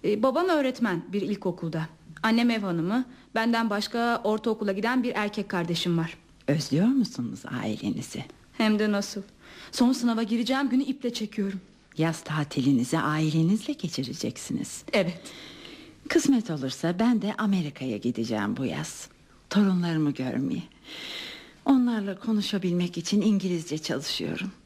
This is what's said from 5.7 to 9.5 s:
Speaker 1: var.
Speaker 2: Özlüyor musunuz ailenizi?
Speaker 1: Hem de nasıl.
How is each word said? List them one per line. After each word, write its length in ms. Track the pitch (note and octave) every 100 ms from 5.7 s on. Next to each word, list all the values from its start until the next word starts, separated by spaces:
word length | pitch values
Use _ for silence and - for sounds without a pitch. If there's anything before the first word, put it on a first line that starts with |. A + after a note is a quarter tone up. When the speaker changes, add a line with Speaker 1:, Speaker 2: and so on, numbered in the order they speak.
| E3+ F3+ E3+
Speaker 1:
var. 200 | E3 - _ - -
Speaker 2:
Özlüyor 400 | D3+ - C#3+ G#3+
musunuz 520 | C#4 A3+ - A#2 - - -
ailenizi? 640 | - G#2+ G#2 E2 - - - - - -
Speaker 1:
Hem 220 | A3 G#3+
de 120 | G#3+
nasıl. 300 | G3+ G3 G#3 G3 - -